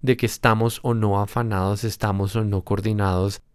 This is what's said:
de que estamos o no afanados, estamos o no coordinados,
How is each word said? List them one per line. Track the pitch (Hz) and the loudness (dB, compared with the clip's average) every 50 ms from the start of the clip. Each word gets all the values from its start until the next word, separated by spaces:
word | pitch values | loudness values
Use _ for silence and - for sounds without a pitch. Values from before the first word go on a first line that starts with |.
de | - 131 127 | 0 0 2
que | - - | 2 2
estamos | 113 - - - 117 110 110 113 117 113 - - | -2 -2 2 2 2 4 4 2 0 0 -2 -2
o | 127 117 | -2 0
no | 113 107 104 101 101 | 2 2 2 2 2
afanados, | 101 101 - 123 120 113 107 95 92 95 104 98 - | 0 -2 -2 -4 -2 0 0 0 0 0 0 0 -2
estamos | 113 98 - - 107 98 98 98 95 95 | -4 -4 -2 -2 -2 0 0 0 0 0
o | 113 110 | 0 0
no | 104 101 95 90 | 0 0 -2 -2
coordinados, | - 101 95 95 110 107 104 101 95 92 90 92 101 98 - - _ | -2 -2 -2 0 0 0 2 2 2 2 2 0 0 -2 -6 -14 _